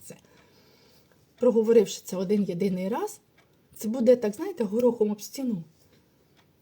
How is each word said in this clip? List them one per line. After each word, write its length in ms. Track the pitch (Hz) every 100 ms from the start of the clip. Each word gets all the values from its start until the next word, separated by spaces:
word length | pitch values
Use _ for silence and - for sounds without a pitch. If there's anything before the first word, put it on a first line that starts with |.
це. 120 | - - _ _ _ _ _ _ _ _ _ _ _ -
Проговоривши 600 | 247 220 220 233 190 - -
це 120 | 180
один 260 | 185 208
єдиний 460 | 190 175 190 185 185
раз, 300 | 254 415 - _ _ _ _ _ -
це 100 | 214
буде, 280 | 247 233 240
так, 180 | 220
знаєте, 300 | 202 370 359
горохом 480 | 208 214 247 233 208
об 100 | 208
стіну. 420 | - - 262 196 160 _ _ _ _ _ _ _ _ _